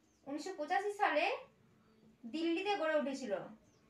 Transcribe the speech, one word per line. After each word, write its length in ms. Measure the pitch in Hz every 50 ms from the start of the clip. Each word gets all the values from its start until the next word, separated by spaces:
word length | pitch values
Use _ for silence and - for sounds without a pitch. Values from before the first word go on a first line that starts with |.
| _ _ _ _ _
উনিশশো 280 | - 285 311 302 381 381
পঁচাশি 360 | 311 302 302 359 392 392 415 403
সালে 440 | - 415 339 294 294 330 403 508 - - - _ _ _ _ _ _ _ _ _ _ _ - - _ -
দিল্লিতে 500 | 233 226 311 330 339 330 349 381 415 403
গড়ে 240 | 392 320 311 311 302
উঠেছিল। 320 | 254 277 269 - 254 214 196 175 - - - - _ _ _ _ _ _